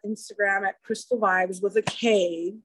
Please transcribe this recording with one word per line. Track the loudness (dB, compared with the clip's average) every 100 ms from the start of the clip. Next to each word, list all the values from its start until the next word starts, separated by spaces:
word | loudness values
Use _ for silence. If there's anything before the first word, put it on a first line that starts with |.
| -6
Instagram | -10 -8 -2 0 0 -2
at | -6 -6
Krystal | -6 -2 0
Vibes | 2 2 0 -2
with | 0 0
a |
K. | 0 0 4 4 2 -2 -6 -8